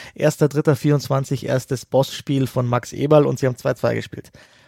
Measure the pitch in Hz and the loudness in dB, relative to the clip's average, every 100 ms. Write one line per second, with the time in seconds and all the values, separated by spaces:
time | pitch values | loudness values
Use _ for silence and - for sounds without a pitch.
0 | - - 151 - 147 139 156 143 151 147 | -16 -2 -2 2 0 2 0 2 2 0
1 | - 135 139 135 - 127 - 131 - 127 | 0 -2 -2 -4 -2 -4 -2 -6 0 0
2 | 135 - - 139 131 - 123 123 - - | 0 -4 -4 -2 0 -2 -2 -2 -4 -4
3 | 143 151 139 135 131 120 135 127 117 117 | 4 4 4 2 -2 -2 -4 -2 -2 -2
4 | - - - - - _ | -6 -14 -18 -20 -20 _